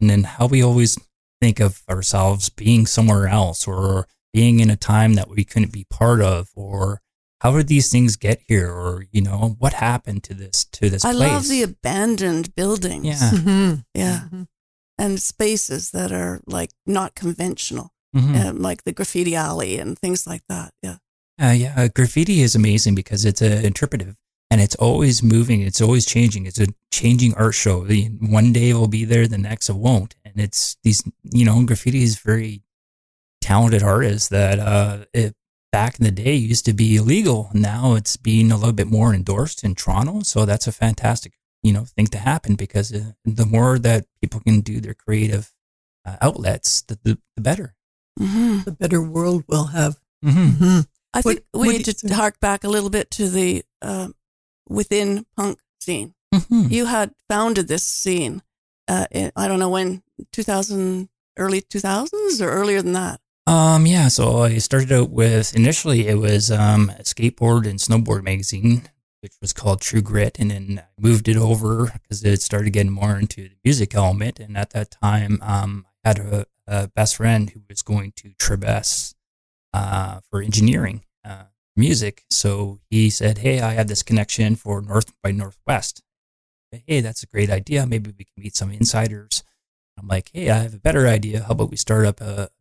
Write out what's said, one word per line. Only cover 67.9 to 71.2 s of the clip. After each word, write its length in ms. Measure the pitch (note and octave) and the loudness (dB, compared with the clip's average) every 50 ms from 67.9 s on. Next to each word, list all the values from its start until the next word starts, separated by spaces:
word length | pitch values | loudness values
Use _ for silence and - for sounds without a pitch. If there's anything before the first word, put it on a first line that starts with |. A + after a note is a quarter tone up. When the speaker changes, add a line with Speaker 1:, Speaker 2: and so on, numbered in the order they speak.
| A2+ A2+ A2+ A2 G#2+ G2 | 2 2 2 0 -2 -2
Speaker 1:
magazine, 600 | F#2+ F#2+ F#2+ F#2+ F#2+ - - F#2+ G#2+ A#2 A#2+ A#2+ - - _ _ _ _ _ _ | -2 -4 -4 -4 -4 -6 -4 0 2 2 2 2 -2 -8 _ _ _ _ _ _
which 100 | - G2 - _ | -20 -20 -16 _
was 120 | G2+ - | -10 -10
called 280 | - - - G#2 F#2+ F#2+ | -8 -4 -2 -2 -2 0
True 220 | - - - A2+ | -2 -2 -2 -2
Grit, 360 | G2+ G#2 G#2 G#2 G#2 A2 - - | -2 0 0 0 0 -2 -2 -2
and 140 | A2 G#2 | -2 -2
then 300 | G2+ G2 G2 G2 G2 G2 - | -2 -4 -8 -8 -10 -10 -10
I 160 | _ _ - | _ _ 0
moved 260 | G#2 A2+ A#2 G#2+ | 2 4 4 4